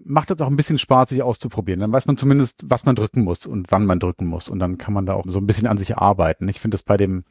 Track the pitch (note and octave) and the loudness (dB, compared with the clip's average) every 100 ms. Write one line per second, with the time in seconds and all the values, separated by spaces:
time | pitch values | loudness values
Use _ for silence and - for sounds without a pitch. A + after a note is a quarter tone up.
0 | - D3 - E3 C3+ C#3+ D3 D3+ - B2+ | -2 -2 0 -2 0 0 2 0 4 4
1 | B2+ C3 B2 A2+ A#2 - F#2+ F#2 G#2+ B2+ | 4 0 -2 -2 -6 -6 -4 -2 0 0
2 | C#3+ C#3 C3+ C#3 B2+ - - B2 - B2+ | 0 2 4 4 2 -4 -4 0 2 2
3 | G#2+ B2+ G2 F2 - A2+ F2+ F#2+ G#2 F#2 | 0 0 0 -2 -6 -8 0 2 4 2
4 | F2+ - F2+ E2+ - G2 F2+ F2+ - G2+ | 0 -2 -4 -6 -6 -4 -4 -4 -4 -2
5 | F#2 G2 F#2 F#2 G2+ G#2+ A#2 G#2 G2 A2+ | -2 -4 -4 -2 0 0 0 0 -2 0
6 | F#2+ F#2+ E2 - F#2+ - A#2 G2+ - G#2 | 2 4 2 0 -4 -4 -4 -4 0 2
7 | G2 F#2 - | 2 -2 -6